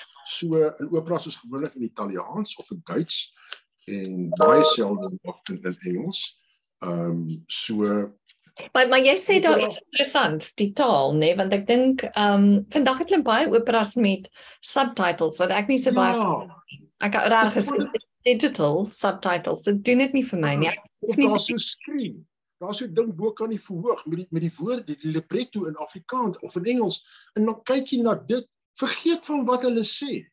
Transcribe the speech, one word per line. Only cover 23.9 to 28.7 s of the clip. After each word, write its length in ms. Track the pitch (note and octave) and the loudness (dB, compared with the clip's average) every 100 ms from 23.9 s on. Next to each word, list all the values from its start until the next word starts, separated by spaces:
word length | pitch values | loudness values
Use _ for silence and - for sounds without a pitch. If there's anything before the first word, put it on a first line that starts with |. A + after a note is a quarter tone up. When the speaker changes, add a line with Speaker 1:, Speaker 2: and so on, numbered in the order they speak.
| D#3 D#3 | -4 -2
Speaker 1:
met 120 | E3 | -8
die, 80 | F#3 | -4
met 120 | E3 | -4
die 100 | E3 - | -4 -4
woorde, 280 | F#3 B3 | -6 -6
die 240 | D#3 D3 D#3 | -6 -8 -4
libretto 540 | D#3 - A3 B3 G#3 | -4 -4 -4 -4 -6
in 120 | E3 D3+ | -6 -8
Afrikaans 640 | D3+ F#3 - B3+ A3+ F3 | -12 -14 -8 -4 -4 -4
of 160 | - F3+ | -10 -6
in 80 | |
Engels, 400 | F#3+ B3 G#3 - - - _ | -2 0 0 -2 -10 -20 _
en 100 | - G#3+ | -2 -2
dan 140 | A3 | -2
kyk 240 | - C4 C4+ | -2 -2 0
jy 140 | B3+ | 0
na 120 | A#3 | 0
dit, 320 | G3+ - B3 A#3+ _ _ | 0 -2 -4 -4 _ _